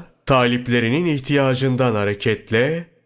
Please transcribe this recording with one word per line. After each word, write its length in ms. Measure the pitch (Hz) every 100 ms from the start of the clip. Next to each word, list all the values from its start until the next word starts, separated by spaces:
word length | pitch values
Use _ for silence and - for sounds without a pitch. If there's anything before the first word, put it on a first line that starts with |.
| 175 _ -
taliplerinin 800 | 131 123 120 123 120 113 135 175
ihtiyacından 880 | 147 131 143 135 131 135 127 127 107
hareketle 920 | 101 101 123 104 - 110 131 165 170 _